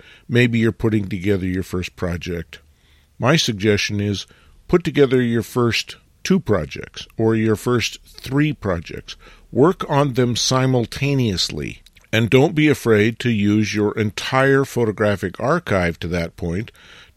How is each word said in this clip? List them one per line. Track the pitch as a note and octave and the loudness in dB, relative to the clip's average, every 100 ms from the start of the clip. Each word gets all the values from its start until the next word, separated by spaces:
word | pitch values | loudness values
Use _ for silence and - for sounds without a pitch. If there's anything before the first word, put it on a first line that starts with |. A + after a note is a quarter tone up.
| - - - | -20 -20 -2
Maybe | A#2+ B2 A#2 | 2 2 2
you're | A2+ | 0
putting | - A#2 G#2+ G2 | 0 0 -2 -2
together | G2+ F#2 G2+ F#2 | -4 -2 0 -2
your | F#2 | -4
first | F2+ F2+ F2+ - | -4 -6 -6 -6
project. | F2+ E2+ - E2+ - - _ _ _ _ _ - | -6 -6 -8 -10 -10 -18 _ _ _ _ _ -4
My | A#2+ D#3+ | 0 2
suggestion | - G#2 G#2 G2+ - G#2 | 0 -2 0 0 0 -4
is | G#2 G2 - _ _ _ - | -2 -4 -8 _ _ _ 0
put | F3+ E3 | 0 0
together | C#3+ C3+ B2+ | 2 2 2
your | A#2+ A#2 | 0 0
first | G#2 B2 A#2+ G#2 - - _ _ | -2 0 0 0 -4 -12 _ _
two | - F#3 | 0 0
projects | - G2 D2+ - - - - - | 2 -2 -2 -10 -16 -16 -14 -2
or | A2+ A2+ | 0 2
your | A2 G#2 | 2 0
first | - B2 - - - | 0 0 -2 -8 -20
three | - - C3+ D3+ | -20 -4 0 0
projects. | - G2+ E2+ D#2+ - - - - - - | 0 -4 -4 -6 -14 -16 -20 -20 -20 -6
Work | A2 D3+ F#3+ - | 2 4 2 0
on | C#3+ D3 | 0 0
them | B2 B2 A2+ | 2 0 0
simultaneously, | - C3 C3 B2+ A2+ - C3+ C#3 A#2 F2 - D#2+ B1+ - _ _ _ | 0 0 2 2 -2 -4 -2 0 0 -2 -4 -6 -10 -12 _ _ _
and | A2 A2+ | -2 4
don't | B2+ D3+ D#3 | 4 4 4
be | D3+ | 2
afraid | B2+ A#2 G#2+ A2 A2+ | 2 4 4 4 0
to | B2 | 0
use | A2 G2+ G#2+ G#2 G#2 | 2 2 2 2 0
your | G#2 A2+ | -2 0
entire | G#2 - - C3 C3+ C#3 | -4 -4 -4 0 4 4
photographic | C3+ - A2+ F#2 G#2 G2+ F#2+ - | 2 -2 -2 0 0 0 -4 -4
archive | A#2 E3+ - G2+ F2 E2 | -2 -2 0 0 0 -4
to | E2+ | -4
that | F2 E2+ - | -4 -6 -6
point | F2 F2 A2+ - - - - | -6 -6 -8 -14 -20 -20 -12